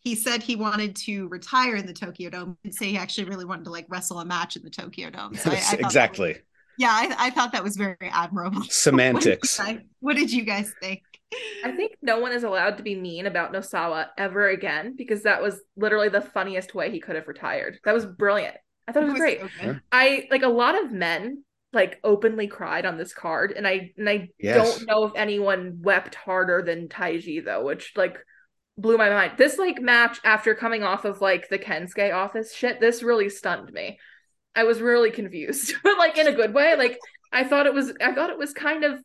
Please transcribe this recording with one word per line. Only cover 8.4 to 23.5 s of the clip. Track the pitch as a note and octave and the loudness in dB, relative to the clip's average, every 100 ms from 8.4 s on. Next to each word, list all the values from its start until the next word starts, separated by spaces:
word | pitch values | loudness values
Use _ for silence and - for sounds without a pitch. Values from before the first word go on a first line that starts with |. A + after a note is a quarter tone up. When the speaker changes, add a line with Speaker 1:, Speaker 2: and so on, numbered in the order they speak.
| F3 G3 | -4 -6
Speaker 1:
<laughs> | - | -2
Speaker 2:
Semantics. | - - C3+ B2+ B2 A#2 F#2+ - - | 2 6 6 6 6 4 2 0 -2
Speaker 1:
What | G3+ | -4
did | A3+ | -6
you | |
guys, | - _ | -12 _
what | C4+ D4 | -2 0
did | C#4 | 2
you | A#3+ | 0
guys | A3 G3+ G#3 - | -2 -4 -6 -10
think? | F#3+ G3 _ - _ B4 A4 G#4+ | -10 -10 _ -20 _ -12 -12 -8
Speaker 3:
I | G4+ | -8
think | F#4 G#4+ - | -4 -6 -4
no | C4 A3+ | -2 0
one | B3 | 0
is | A#3+ | -2
allowed | A#3 F#3+ F#3 G3+ | -2 0 0 -2
to | |
be | G#3+ | -6
mean | G3 F3+ E3+ G3 | -6 -8 -6 -4
about | F3 E3 | -2 -4
Nosawa | F#3+ F#3+ F#3 E3+ D#3 D#3 - | -6 -6 -4 -2 -2 -6 -4
ever | G3 F#3+ G3+ | -4 2 2
again, | F#3+ E3 D3+ G3 C4 | 2 -2 -4 -6 -10
because | B3 G#3+ | -4 -2
that | G#3 F#3+ | 2 2
was | G3+ F#3 _ - | 0 -4 _ -4
literally | G#3+ G#3+ G#3 | 0 2 4
the | G3 | 2
funniest | G3 G#3 F#3+ F#3 F#3+ | -2 -4 -4 -6 -8
way | F#3+ E3 | -6 -6
he | F#3 | -6
could | - D#3+ | -8 -8
have | D#3+ | -8
retired. | - D3 C#3 - - | -10 -6 -4 -6 -4
That | G#3 | 0
was | A3 | 0
brilliant. | G#3 F3+ G3+ G3+ D#3+ - _ _ - | 0 -2 2 2 -2 -10 _ _ -2
I | |
thought | B3+ | 2
it | D4+ | 2
Speaker 1:
It | |
Speaker 3:
was | |
Speaker 1:
was | C4 | 2
Speaker 3:
great. | D#4+ F#3 | 2 2
Speaker 1:
so | F#3+ - | -6 -8
good. | G3 | -8
Speaker 2:
Yeah. | C#3 _ | -8 _
Speaker 3:
I, | B3 C4+ C4+ - | 4 6 2 0
like, | C4+ | 2
a | C4 | 4
lot | A#3 B3 F#4 | 4 4 2
of | D#4+ | -2
men, | G#3 E3+ E3 G#3+ C#4 _ _ _ | -2 -2 -2 -6 -10 _ _ _
like, | A#3 F#3 - | 2 2 2
openly | A3 G3+ A3 A3 G3+ | 2 4 4 0 -6
cried | - E3+ D#3+ F3+ | -6 -6 -2 -2
on | E3 | -4
this | F#3 | -10
card, | - E3+ D#3 G3+ | -8 -4 0 -2